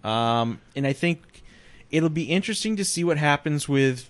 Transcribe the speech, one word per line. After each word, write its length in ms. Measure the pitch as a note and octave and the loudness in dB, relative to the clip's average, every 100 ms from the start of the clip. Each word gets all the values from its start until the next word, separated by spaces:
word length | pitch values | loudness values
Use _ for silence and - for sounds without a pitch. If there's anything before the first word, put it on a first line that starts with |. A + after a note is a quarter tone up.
Um, 560 | G#2+ A2+ A#2 A#2 A#2 A2+ - - | -4 0 0 0 0 -6 -10 -4
and 100 | C#3 | -4
I 80 | |
think 280 | C#3 E3+ E3 - - - - - - - | 0 -2 -2 -8 -20 -20 -20 -20 -20 -4
it'll 200 | D3+ D#3+ | 0 2
be 140 | D#3 C#3 | 0 0
interesting 500 | F3+ G3 G#3 G#3+ G#3+ | -2 -2 -4 -4 -2
to 100 | F#3+ | -2
see 180 | - | -2
what 140 | E3+ D3+ | 0 2
happens 500 | D3 D3 D#3+ D3 - | 2 2 0 -4 0
with 380 | C#3 C3+ B2+ - | 2 2 0 -6